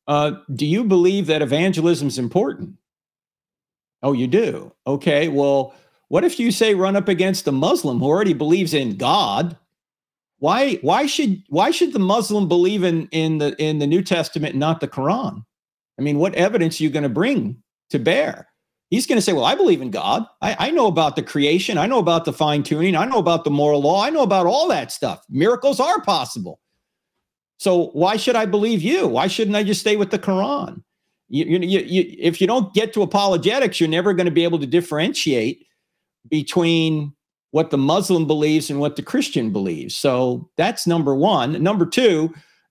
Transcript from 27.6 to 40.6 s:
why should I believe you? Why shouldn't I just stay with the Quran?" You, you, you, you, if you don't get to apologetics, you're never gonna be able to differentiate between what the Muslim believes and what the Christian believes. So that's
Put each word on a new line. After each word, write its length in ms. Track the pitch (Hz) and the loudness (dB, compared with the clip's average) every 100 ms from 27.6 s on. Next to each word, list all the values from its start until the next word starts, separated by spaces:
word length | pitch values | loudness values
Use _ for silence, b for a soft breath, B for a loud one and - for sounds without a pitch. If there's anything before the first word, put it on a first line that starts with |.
| 196 175 160 | 0 2 0
why 280 | 147 180 220 | 0 0 2
should 200 | 254 240 | 0 0
I 100 | 214 | 0
believe 360 | 208 220 214 | 0 0 0
you? 260 | 165 359 180 | 0 0 0
Why 180 | 120 185 | 0 -2
shouldn't 300 | 202 208 208 | -2 -2 0
I 80 | |
just 160 | 202 196 | 0 0
stay 160 | 214 214 | 0 0
with 140 | 196 | 0
the 80 | 196 | -2
Quran?" 640 | 196 185 226 285 196 170 _ _ _ _ _ | -2 -2 0 -4 -6 -12 _ _ _ _ _
You, 160 | 139 165 | -4 0
you, 120 | 180 | 0
you, 200 | 180 190 | 0 -2
you, 360 | - 185 - - | 0 0 0 -2
if 200 | 170 160 | -2 0
you 60 | 190 | 0
don't 260 | 247 190 | 2 0
get 180 | 202 220 | 0 -2
to 100 | 220 | -2
apologetics, 800 | 190 202 202 175 160 262 226 - | 0 2 2 2 0 0 0 0
you're 80 | 160 | 0
never 240 | 165 196 | 2 0
gonna 180 | 185 175 | 0 2
be 140 | 156 | 2
able 140 | 170 165 | 0 0
to 60 | 135 | 0
differentiate 1000 | 170 175 151 170 - 156 123 113 - _ _ _ _ _ _ - | -2 0 -2 -2 -2 0 0 0 -4 _ _ _ _ _ _ -4
between 840 | 156 147 180 165 165 160 156 147 - _ _ _ | -4 -2 0 2 2 2 -2 -6 -12 _ _ _
what 200 | 151 160 | -2 0
the 80 | 143 | 0
Muslim 480 | 139 180 196 175 151 | 2 0 2 0 2
believes 420 | 151 151 156 151 | 0 2 0 0
and 100 | 143 | -4
what 160 | 147 147 | -4 -4
the 60 | |
Christian 480 | - 262 - 147 113 | -4 -4 -2 -2 -2
believes. 460 | 101 95 78 64 - | -2 -2 -4 -8 -2
So 520 | 143 127 127 123 - | 0 0 0 -2 -8
that's 300 | - | -4